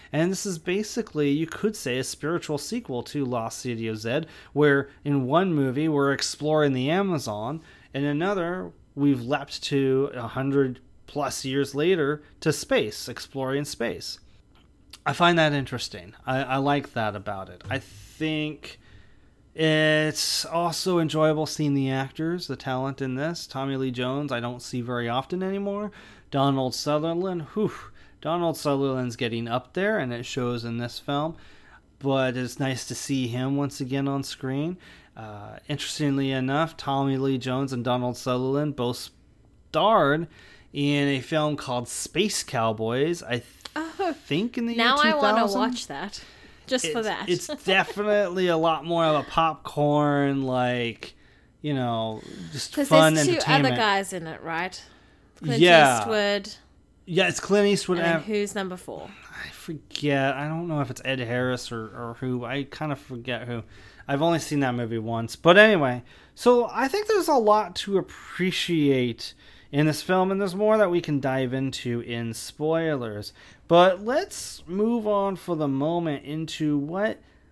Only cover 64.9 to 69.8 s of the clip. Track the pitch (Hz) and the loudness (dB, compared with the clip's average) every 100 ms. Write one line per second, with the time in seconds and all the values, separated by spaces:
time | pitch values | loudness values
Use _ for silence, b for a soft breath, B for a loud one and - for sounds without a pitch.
64.9 | 113 110 117 113 - 165 185 214 196 139 | -4 -4 -4 -4 2 8 10 10 8 2
65.9 | 123 - B B - 240 247 233 202 262 | 0 -8 B B 0 4 4 4 0 -2
66.9 | 392 415 427 330 285 214 208 190 180 - | -2 0 0 4 4 6 4 2 -6 -2
67.9 | 196 - - - - 185 - - 165 143 | -2 -2 -8 -16 -4 -2 -2 0 2 4
68.9 | 135 123 113 - - B B B 143 | 4 2 -2 -10 -14 B B B 0